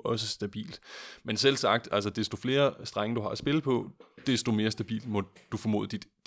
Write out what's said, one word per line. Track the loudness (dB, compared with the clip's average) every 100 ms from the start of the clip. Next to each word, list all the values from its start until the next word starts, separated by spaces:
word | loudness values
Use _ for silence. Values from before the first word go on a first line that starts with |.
også | -2 -2 -2
stabilt. | -4 -6 -6 -12 -14 -16 -16 -16 -12
Men | -6 4
selv | 4 4
sagt, | 4 4 4
altså, | 0 0
desto | -2 -2 -2
flere | 0 4 4 2
strenge | -6 -4 -2 0
du |
har | -2
at | -2
spille | 0 0
på, | 2 0 0 -10 -20 -6 0
desto | 2 2
mere | 2 2
stabilt | 0 -4 -4 -2
må | -2 -4 -10 _
du | -6
formode, | 0 0 -2
dit, | -6 -10 _